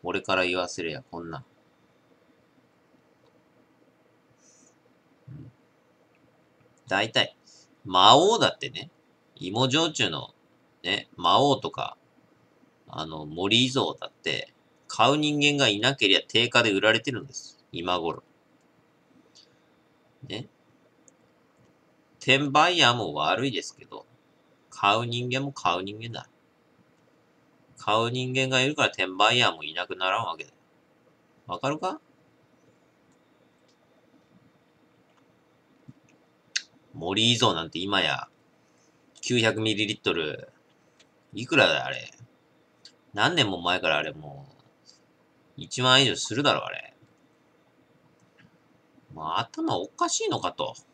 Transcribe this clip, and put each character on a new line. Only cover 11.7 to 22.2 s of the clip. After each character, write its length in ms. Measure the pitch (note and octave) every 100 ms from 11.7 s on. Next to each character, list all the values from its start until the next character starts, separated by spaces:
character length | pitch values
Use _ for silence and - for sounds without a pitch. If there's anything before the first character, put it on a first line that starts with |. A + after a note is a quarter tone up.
か、 260 | - - - _ _ _ _ _ _ _ _ _
あ 180 | - D#2+
の、 200 | D#2 D2+
森 400 | E2 G2 A2+ B2+
伊 60 |
蔵 240 | C3 F2+ -
だ 80 | -
っ 40 |
て、 420 | _ - B1 - _ _ _ _
買 220 | - A#2
う 80 | D3+
人 220 | D3+ D3
間 160 | D3 C#3+
が 120 | B2+
い 100 | G#2
な 160 | A#2+ C#3
け 140 | G2+
り 80 | F#2
ゃ 40 | -
定 220 | A2+ A#2+
価 140 | B2
で 80 | A#2
売 80 | F#2+
ら 100 | G#2+
れ 80 | A2+
て 120 | -
る 100 | -
ん 60 | D#2
で 60 |
す。 300 | - - - _
今 280 | F2 F2 F2+
頃。 240 | E2 - _ _ _ _ _ _ _ _ _ _ _ - _ _ _ _ _ _ _ _ -
ね。 220 | G2+ A#2 _ _ _ _ _ _ _ _ _ _ _ _ _ _ _ _
転 320 | _